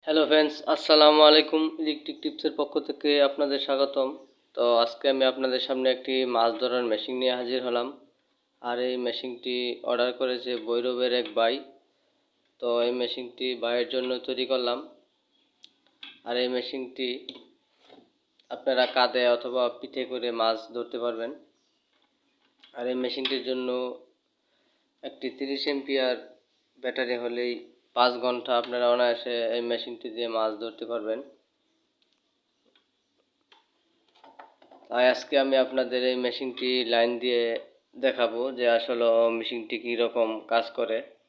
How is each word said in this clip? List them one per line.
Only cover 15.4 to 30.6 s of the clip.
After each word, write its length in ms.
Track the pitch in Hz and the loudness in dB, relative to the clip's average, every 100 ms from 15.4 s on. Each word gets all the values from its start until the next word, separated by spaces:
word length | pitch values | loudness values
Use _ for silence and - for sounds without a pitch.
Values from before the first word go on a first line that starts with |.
| _ _ - _ _ _ - - | _ _ -20 _ _ _ -20 -16
আর 100 | 117 123 | -6 -2
এই 120 | 127 | -2
মেশিনটি 580 | 127 120 135 123 - 127 127 - - _ _ _ _ _ - _ _ _ _ _ | -2 -4 -8 -10 -6 -6 -6 -12 -20 _ _ _ _ _ -20 _ _ _ _ _
আপনারা 320 | 123 135 127 123 | -6 0 2 2
কাঁধে 360 | 131 123 127 123 | 2 2 4 2
অথবা 360 | 120 127 127 123 | 2 0 0 -2
পিঠে 340 | - 131 135 | -2 -12 -8
করে 240 | 123 127 120 | -6 -4 -4
মাছ 260 | 117 113 110 - | 0 0 0 -6
ধরতে 240 | 120 117 120 | -10 -8 -6
পারবেন। 320 | 120 113 117 151 _ _ _ _ _ _ _ _ _ _ _ _ - | -6 -4 -8 -10 _ _ _ _ _ _ _ _ _ _ _ _ -20
আর 120 | 131 123 | -8 -6
এই 100 | 127 | -4
মেশিনটির 460 | 123 139 131 135 | -4 -6 -6 -4
জন্য 260 | 123 127 127 127 127 120 - _ _ _ _ _ _ _ _ _ | -4 -6 -4 -4 -6 -10 -20 _ _ _ _ _ _ _ _ _
একটি 240 | 131 - 131 | -16 -10 -10
তিরিশ 340 | - 139 139 | -8 -6 -4
অ্যাম্পিয়ার 500 | 156 139 135 135 127 117 - - _ _ _ _ | -2 -4 -2 -2 0 -2 -8 -20 _ _ _ _
ব্যাটারি 380 | 127 127 123 123 | -6 -4 -4 -4
হলেই 360 | 120 120 123 120 - _ _ | -4 -4 -4 -6 -12 _ _
পাঁচ 180 | 123 123 123 | 2 2 2
ঘন্টা 340 | 127 123 120 120 | -2 -2 0 -2
আপনারা 300 | 123 123 120 | 0 0 2
অনায়াসে 460 | 120 123 117 123 120 113 | 4 2 0 -4 -4 -2
এই 80 | 120 | -2
মেশিনটি 460 | 120 117 123 117 123 | -2 -4 -6 -12 -12
দিয়ে 200 | 110 117 | -6 -4
মাছ 220 | 113 110 | -2 -2
ধরতে 260 | 107 | -4